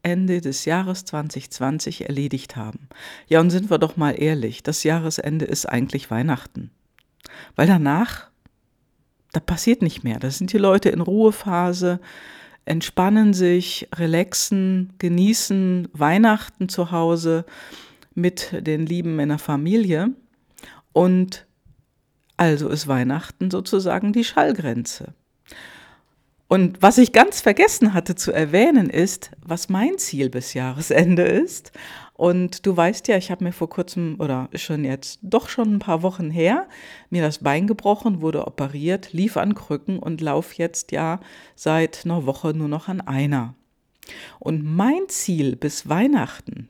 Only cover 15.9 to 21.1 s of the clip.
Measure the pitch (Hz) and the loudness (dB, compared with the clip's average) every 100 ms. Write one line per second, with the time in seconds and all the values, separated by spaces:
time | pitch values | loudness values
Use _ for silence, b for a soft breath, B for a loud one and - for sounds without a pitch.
15.9 | 147 147 185 226 214 - _ 185 - 170 | 0 2 6 6 4 -2 _ -4 -2 -2
16.9 | 175 165 170 165 165 170 B B B B | 0 2 2 2 0 -2 B B B B
17.9 | B B - 175 185 - 175 156 151 160 | B B -2 -2 -2 -8 -6 -4 -2 -2
18.9 | 175 170 156 147 151 - 143 160 220 196 | -2 -2 -2 -2 -2 -2 -2 0 0 2
19.9 | 156 208 269 _ _ _ B B B _ | 0 0 -4 _ _ _ B B B _
20.9 | 156 180 | 2 4